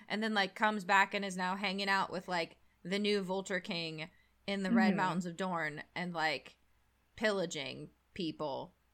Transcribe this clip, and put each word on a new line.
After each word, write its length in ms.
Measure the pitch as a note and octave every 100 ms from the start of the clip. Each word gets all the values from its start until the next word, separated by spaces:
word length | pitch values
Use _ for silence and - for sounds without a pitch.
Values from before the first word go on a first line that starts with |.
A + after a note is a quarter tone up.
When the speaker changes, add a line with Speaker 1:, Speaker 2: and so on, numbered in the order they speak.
| -
Speaker 1:
and 140 | G3+
then, 120 | A3
like, 200 | G#3+ F#3+
comes 300 | - G#3+ G#3+
back 300 | F3+ G3 G3
and 100 | G#3
is 120 | G3 F#3
now 200 | F#3 G3
hanging 320 | G3+ G3 G3
out 240 | G3 -
with, 160 | F3 F#3
like, 280 | F3 E3+ - _ _
the 140 | F3 G3+
new 240 | G#3 G#3
Vulture 380 | F3+ F#3+ F#3+ F3+
King 480 | G3 E3+ D#3+ D#3 D#3+ _ _ _ -
in 160 | G3
the 80 | F#3+
Red 180 | A#3 G#3+
Speaker 2:
Mm-hmm. 60 | G3
Speaker 1:
Mountains 280 | F#3 E3+ F3+
of 100 | E3+
Dorne 460 | F#3+ E3+ D#3 D3 -
and, 180 | - F3+
like, 420 | E3+ D#3 C#3 - - _ _ _ _ _ -
pillaging 720 | A3 G3 E3+ D#3 C3 C3 D3+ _ _
people, 600 | - D#3+ D3+ D3+ B2+ D3 _ _